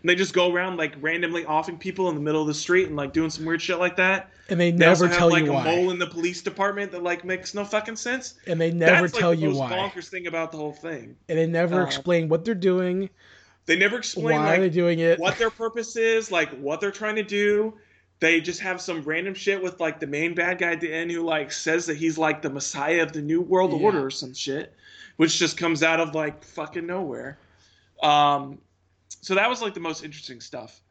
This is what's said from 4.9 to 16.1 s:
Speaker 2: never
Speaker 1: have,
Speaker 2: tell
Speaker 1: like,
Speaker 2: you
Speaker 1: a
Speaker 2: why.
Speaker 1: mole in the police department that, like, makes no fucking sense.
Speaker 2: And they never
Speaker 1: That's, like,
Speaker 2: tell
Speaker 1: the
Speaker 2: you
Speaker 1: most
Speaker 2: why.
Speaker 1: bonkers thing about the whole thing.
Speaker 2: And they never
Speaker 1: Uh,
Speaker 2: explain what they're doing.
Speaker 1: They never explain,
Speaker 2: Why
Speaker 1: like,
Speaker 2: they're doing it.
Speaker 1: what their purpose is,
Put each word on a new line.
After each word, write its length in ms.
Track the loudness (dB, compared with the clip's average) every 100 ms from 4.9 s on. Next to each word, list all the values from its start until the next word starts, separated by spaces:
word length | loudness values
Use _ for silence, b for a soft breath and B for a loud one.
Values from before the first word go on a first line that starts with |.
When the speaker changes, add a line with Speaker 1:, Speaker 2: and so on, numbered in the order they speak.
| 8 6
Speaker 2:
never 80 |
Speaker 1:
have, 40 | 6
Speaker 2:
tell 100 | 6
Speaker 1:
like, 120 | 6 4
Speaker 2:
you 60 |
Speaker 1:
a 40 | 2
Speaker 2:
why. 80 |
Speaker 1:
mole 280 | 2 2 2
in 80 | 0
the 80 | -4
police 340 | -2 -4 -4
department 500 | -8 -2 -2 -2 -6
that, 100 | -4
like, 200 | -4 -4
makes 300 | -4 -6 -6
no 100 | -8 -2
fucking 300 | -2 -4 -8
sense. 360 | -6 -6 -8 -16 -6
Speaker 2:
And 120 | 0
they 120 | 0
never 300 | 4 4 6
Speaker 1:
That's, 120 | 2
like, 60 | 2
Speaker 2:
tell 120 | 2
Speaker 1:
the 60 | 2
Speaker 2:
you 120 | 2
Speaker 1:
most 100 | 0
Speaker 2:
why. 120 | -2
Speaker 1:
bonkers 340 | -2 -4 -6 -12
thing 180 | -10 -6
about 240 | -6 -6
the 60 | -6
whole 160 | -8
thing. 420 | -8 -10 -10 -12 -20 -4
Speaker 2:
And 80 | 0
they 80 | 2
never 340 | 2 2 2
Speaker 1:
Uh, 20 | 0
Speaker 2:
explain 440 | -2 2 2 2
what 160 | 0 0
they're 100 | 0
doing. 540 | 2 2 0 -2 -4 b b b b b 0
Speaker 1:
They 80 | 4
never 200 | 4 2
explain, 400 | -6 -4 2 2
Speaker 2:
Why 120 | 4
Speaker 1:
like, 80 | 4
Speaker 2:
they're 100 | 4
doing 300 | 2 2 4
it. 200 | 4 4
Speaker 1:
what 180 | 2 2
their 120 | -2
purpose 440 | 0 -6 -4 -6 0
is, 360 | 2